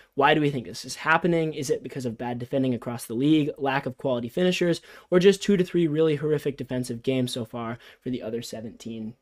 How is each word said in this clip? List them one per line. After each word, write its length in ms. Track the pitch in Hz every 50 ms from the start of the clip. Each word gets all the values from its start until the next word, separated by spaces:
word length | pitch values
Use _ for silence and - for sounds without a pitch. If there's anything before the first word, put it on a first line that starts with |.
| - _ _
Why 200 | 139 135 147 156
do 60 | 156
we 100 | 151 143
think 160 | 139 131 107
this 180 | - 110 - -
is 120 | 135 -
happening? 580 | - - 147 160 170 - 180 170 165 160 156 151
Is 160 | 147 139 131
it 120 | 151 -
because 220 | - 180 - 143 123
of 120 | 120 110 -
bad 200 | 123 120 123 120
defending 360 | 123 - - 139 131 131 123
across 300 | 113 - 123 120 113 -
the 80 | - 117
league, 360 | 117 135 147 156 156 143 147 - -
lack 280 | 135 135 131 143 -
of 100 | 135 123
quality 320 | - - 139 127 120 117 117
finishers, 520 | - - 180 185 180 - 180 170 165 - - - - - - _
or 80 | 180 180
just 240 | 175 202 190 -
two 140 | - - 202
to 80 | 175 180
three 220 | - - 175 170
really 300 | 156 147 156 160 160 151
horrific 400 | 147 156 151 151 147 - 147 143
defensive 460 | - 131 - 131 127 127 - 120 117
games 300 | - 135 135 131 123 120
so 120 | - 127 113
far 340 | - - 120 117 113 117 - - - - _
for 100 | _ 131
the 120 | 127 120
other 200 | - 110 113 117
seventeen, 720 | 120 - - 113 110 113 82 - - 113 113 113 110 110 123 _